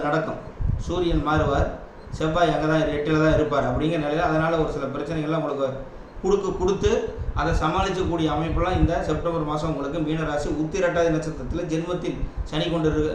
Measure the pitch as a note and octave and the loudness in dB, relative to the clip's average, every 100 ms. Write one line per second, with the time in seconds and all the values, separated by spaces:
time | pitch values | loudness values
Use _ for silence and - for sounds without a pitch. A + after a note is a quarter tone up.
0 | D3 D#3+ - - - - - - - F3 | 0 -2 -4 -8 -12 -4 -2 -2 -2 -2
1 | E3+ D#3 D3+ D#3 C#3+ C#3 - - - - | 0 0 0 0 2 0 0 -4 -14 -20
2 | - - D#3 E3+ E3 D3 D#3 D#3 D3+ D3 | -14 -4 4 6 6 6 4 4 4 2
3 | E3 D#3 D#3 D3+ D3 C#3+ B2 B2+ D#3 E3+ | 2 6 6 6 4 2 2 2 2 0
4 | D3 D3 C#3+ D#3 D#3+ E3 D3 C#3+ C3 D3 | 0 0 2 2 2 2 2 0 -4 -4
5 | D3 D#3+ D3+ D#3+ D3 C3+ C3+ B2 - - | -4 -4 -2 -2 -2 -2 -4 -4 -12 -16
6 | - - F#3 G3+ F#3 - F#3 E3+ - - | -16 -6 0 0 0 -2 0 2 2 0
7 | - - - - D#3 D#3+ D#3+ F3+ F#3+ F#3 | -2 -6 -4 -2 0 0 0 0 0 0
8 | D#3+ E3+ D#3 D3+ D#3+ D#3+ F3+ E3 D#3 E3+ | -2 0 0 0 -2 0 0 2 2 2
9 | - D3+ E3+ E3 D3+ D3+ D#3+ C#3 C#3 E3 | -2 -2 -2 -4 -4 -4 -4 -4 -4 -4
10 | D3+ D#3+ D3+ D3 F3 D3 D#3 F#3+ F3 E3+ | -2 -2 -2 -4 -4 -4 -4 0 0 2
11 | E3 D#3 D#3 C#3+ B2 E3+ D#3+ D#3+ E3+ E3+ | 2 0 -2 -8 -6 -6 -4 -4 -4 -4
12 | E3+ C3+ - - - D#3 E3+ D#3+ D#3 D3+ | -4 -6 -6 -6 -6 -4 -2 0 0 0
13 | D3+ | -2